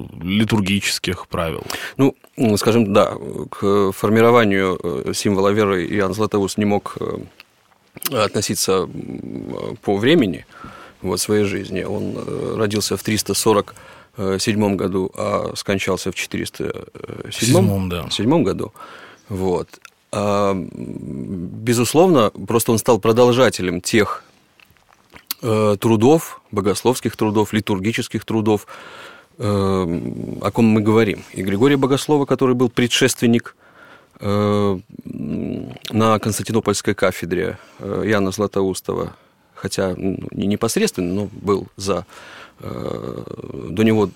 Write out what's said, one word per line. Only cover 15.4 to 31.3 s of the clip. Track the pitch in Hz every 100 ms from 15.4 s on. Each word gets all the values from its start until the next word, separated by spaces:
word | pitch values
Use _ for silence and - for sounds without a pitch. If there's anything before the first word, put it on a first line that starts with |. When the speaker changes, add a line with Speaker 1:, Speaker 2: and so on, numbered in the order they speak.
| 82
Speaker 2:
скончался | - - 98 - 92 95
в | -
четыреста | - 90 85 - - - - - - - -
седьмом. | - 113 165 143
Speaker 1:
Седьмом, | 98 92
да. | 87 -
Speaker 2:
седьмом | - 107 165
году. | - 80 - - - - - - -
Вот. | 95 92 85 82 - - _ _
А, | 104 104 101 101
м, | 95 76
безусловно, | - 60 - 67 67 57 92 90 107 113 117 120 147 185 151 104
просто | - 92 113 -
он | 110
стал | - 113
продолжателем | 113 113 123 120 120 - 90 87
тех, | - 113 101 - - _ _ _ _ _ _ _ _ - - -
э, | 120 107 107 101
трудов, | 117 110 117 160 - - _
богословских | 104 101 92 120 131 113 -
трудов, | 110 107 104
литургических | 110 - 98 98 113 113 113
трудов, | - 113 107 104 - - - - - - _ -
э, | 107 101 95 95 87 85 60 57 57 -
о | 101
ком | 110
мы | 113 110
говорим. | 104 110 107 82 -